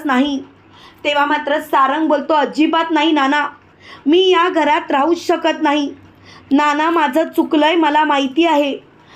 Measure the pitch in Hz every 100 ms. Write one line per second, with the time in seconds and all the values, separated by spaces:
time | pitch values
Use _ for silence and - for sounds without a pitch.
0 | 302 254 285 269 - - - - - -
1 | 294 294 285 294 285 302 302 294 269 294
2 | 311 294 - 311 269 - 311 330 330 311
3 | 311 302 269 294 277 - - _ - -
4 | 277 339 381 339 359 330 294 311 320 285
5 | 294 339 - 330 330 311 302 294 285 -
6 | - - - - - 277 294 294 320 330
7 | 294 294 320 - 262 320 302 339 311 302
8 | 302 285 277 277 339 294 294 254 - _
9 | -